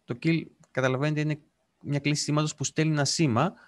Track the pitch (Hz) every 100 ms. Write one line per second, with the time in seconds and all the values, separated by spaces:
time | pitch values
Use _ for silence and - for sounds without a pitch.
0 | - - 165 165 - - _ - 127 127
1 | 151 151 151 143 - _ _ _ - 143
2 | 147 147 - 151 151 - 139 - 156 151
3 | 135 - 156 113 170 -